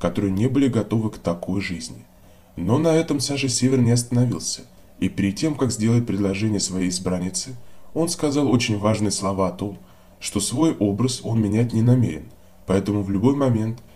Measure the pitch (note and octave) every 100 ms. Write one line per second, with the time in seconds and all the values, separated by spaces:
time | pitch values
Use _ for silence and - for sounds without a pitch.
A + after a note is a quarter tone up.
0 | F2 - G2+ F#2+ B2 C3 C#3 A2 G#2 A2+
1 | G#2+ - - F2 - G2 F#2+ E2 - -
2 | - - - - - - D#3+ D#3+ E3 D#3+
3 | E3 C#3+ B2+ C#3 C3+ - B2+ C3+ A2+ A#2+
4 | - B2 B2 E2 - - - - - -
5 | F#2+ - G2 G2 D#3 C#3+ C3 G#2+ A2 A#2
6 | A#2 G2 G2+ G2 A2 G2+ F2+ F#2 F2+ F2+
7 | F2+ F2+ F2+ - C3 B2+ - - - -
8 | E3+ - D3+ C#3 C#3 B2+ A2+ G#2 G#2+ G#2
9 | G2+ F#2+ G2 G2 F#2 - G2+ F#2 - -
10 | - - - G2+ - B2+ D#3+ - G#2 G2
11 | B2 - G#2+ A2+ G#2 G#2+ A#2+ A2+ A#2+ B2+
12 | G2 D#2 - - - - - F#2+ G2 G#2
13 | G2 G2 B2 C#3 C3 A2 A2 A#2+ -